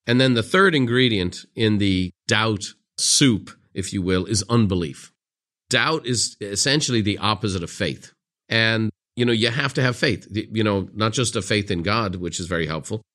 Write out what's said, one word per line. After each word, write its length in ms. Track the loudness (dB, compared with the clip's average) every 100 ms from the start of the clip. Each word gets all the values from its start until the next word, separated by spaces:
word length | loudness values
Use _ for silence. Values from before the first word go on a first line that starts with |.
| 0
And 140 | 2
then 140 | 4
the 80 | 2
third 320 | 2 4 4
ingredient 640 | 4 2 2 2 2 -2 -6 -12
in 240 | -2 2 4
the 340 | 4 2 0 -6 -2
doubt 380 | 0 2 -2 -6 -14 _ -6
soup, 540 | 0 4 4 4 -2 -18 _
if 200 | -10 -8
you 100 | -4
will, 240 | 0 0 0
is 180 | -4 0
unbelief. 640 | 2 4 2 -2 -8 -18 _ _ _ _ _ _
Doubt 360 | 0 2 0 -2
is 300 | -2 -4 -6
essentially 600 | -8 -4 0 0 2 0
the 180 | 0 0
opposite 440 | -2 -2 -2 -4
of 80 | -6
faith. 420 | -4 -4 -4 -12 _ _ _ -4
And, 420 | 0 2 2 -2 -4 _ -2
you 80 |
know, 80 | 0
you 180 | 2 0
have 240 | 0 -2
to 80 | 0
have 140 | -2 0
faith, 320 | 0 -2 -4
y-, 160 | -8 -4
you 100 | -2
know, 260 | 0 0 -2
not 200 | -2 -2
just 240 | 0 -2 -2
a 60 |
faith 280 | -2 -2 0
in 120 | -2
God, 340 | -2 -2 -2 -4
which 220 | -6 -8
is 80 | -4
very 200 | -2 -2
helpful, 360 | -4 -8 -10 -10